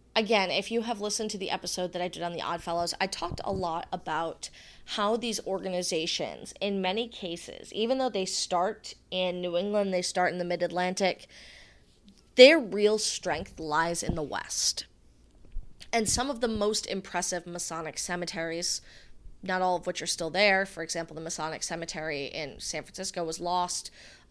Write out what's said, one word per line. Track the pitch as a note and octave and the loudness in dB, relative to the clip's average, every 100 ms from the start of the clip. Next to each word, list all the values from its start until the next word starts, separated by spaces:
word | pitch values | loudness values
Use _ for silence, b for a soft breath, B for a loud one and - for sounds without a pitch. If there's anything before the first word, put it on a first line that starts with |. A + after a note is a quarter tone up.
| - A3 | -2 0
Again, | G#3 G#3+ F#3 | 4 4 4
if | D#3 F#3+ | 0 0
you | A3+ | 0
have | A3+ G3+ | -2 -2
listened | G#3 G#3 G#3+ | -2 -2 -2
to | G3+ | -4
the | F#3+ | -4
episode | F#3 F3+ - F3+ | -4 -4 -2 -2
that | F3 | -2
I | F3 | -4
did | D#3+ | -4
on | F3 | -4
the | E3+ | -4
Oddfellows, | C3+ E3+ F3+ E3+ F3 - | -4 -4 -2 -2 -2 0
I | F#3+ | -2
talked | - F4 - | -2 -6 -4
a | - | -4
lot | F#3+ F3 E3 - | -2 -2 -2 -4
about | F3 F3 D#3+ E3 - - B B B B | -6 -2 -2 -2 -6 -12 B B B B
how | - G#3 A#3 | 0 2 2
these | A#3 G3+ - | 0 -2 -2
organizations, | F#3+ F#3+ F3+ F3 E3 E3+ - C#3+ C#2 - - | -4 -2 -2 0 0 0 -2 -4 -6 -12 -6
in | G3+ G3 | -2 0
many | F#3 G#3 A#3 | 0 0 -4
cases, | - F3+ F3 - - - | -6 -8 -8 -10 -14 -8
even | - A3+ C4 | -2 0 2
though | B3+ | 0
they | G#3 F#3 | 0 -2
start | - - F3 F#3+ G#3+ - - - | -2 0 2 2 -2 -10 -16 -6
in | F#3 F#3 F3+ | -2 0 0
New | F3+ F3 | 0 0
England, | G3+ G#3 G3 | 2 2 2
they | F#3 | 0
start | F3+ F3+ F3+ | 0 2 2
in | F3+ | 2
the | F3 | -2
Mid-Atlantic, | F3 E3+ E3+ F3+ F#3+ F#3 - - B B B B B B B - - - - | 0 0 0 0 2 2 0 -8 B B B B B B B -20 -20 4 12
their | C4 D#4+ | 12 12
real | G#3+ G3 G#3 G#3+ | 4 4 4 4
strength | - - F3+ D#3 G3 - | 0 -2 -2 -2 -4 -8
lies | D#3 D3+ E3+ E3+ | 0 2 2 0
in | - | -2
the | E3+ | -2
West. | D3 G2 - - - - - - - - - - - - - - - | -2 -4 -4 -2 0 -2 -6 -16 -20 -20 -20 -20 -10 -8 -8 -12 -2
And | A#3 A3 | 0 2
some | A#3+ C4+ | 2 0
of | A#3 | 0
the | A#3 | 0
most | A3 G#3 G#3+ - | 2 2 0 -2
impressive | F#3+ - F3+ - F3+ F3 | -4 -4 -4 -2 -4 -6
Masonic | F3 - E3 D#3 - | -8 -6 -6 -6 -6
cemeteries, | - F3 E3+ F3 E3 E3 E3+ - B B B B - - | -4 -4 -4 -4 -4 -2 -2 -4 B B B B -18 -10
not | F#3+ F#3 | -4 0
all | F#3 F3 | 2 0
of | F3+ | -2
which | F3 | -4
are | E3 | -4
still | - E3 | -2 0
there, | F3+ G#3 F#3+ F#3+ | 4 6 6 2
for | E3+ | -6
example, | E3 E3+ E3 D#3+ | -6 -6 -6 -8
the | |
Masonic | D#3+ E3 D#3 C3+ | -8 -4 -4 -4
Cemetery | - E3+ E3 D#3+ D#3+ D3 C3+ | -6 -6 -6 -6 -4 -4 -6
in | D#3 C#3+ - | -8 -10 -8
San | - D#3 | -8 -6
Francisco | - - F#3 F3+ | -8 -8 -6 -4
was | E3 D#3+ | -4 -4
lost, | F3 F3+ F3+ - - B B B B | 0 0 0 -4 -8 B B B B